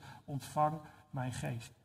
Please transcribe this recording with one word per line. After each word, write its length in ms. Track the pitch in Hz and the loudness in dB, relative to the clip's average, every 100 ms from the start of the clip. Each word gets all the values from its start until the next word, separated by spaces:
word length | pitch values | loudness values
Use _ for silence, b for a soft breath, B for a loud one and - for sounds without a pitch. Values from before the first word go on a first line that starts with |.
| B B - | B B -6
ontvang 540 | 139 - 151 151 156 B B B | -4 0 4 6 4 B B B
mijn 220 | 139 127 | -2 -2
geest.'" 420 | - 147 117 - - | 0 -2 -2 -6 -16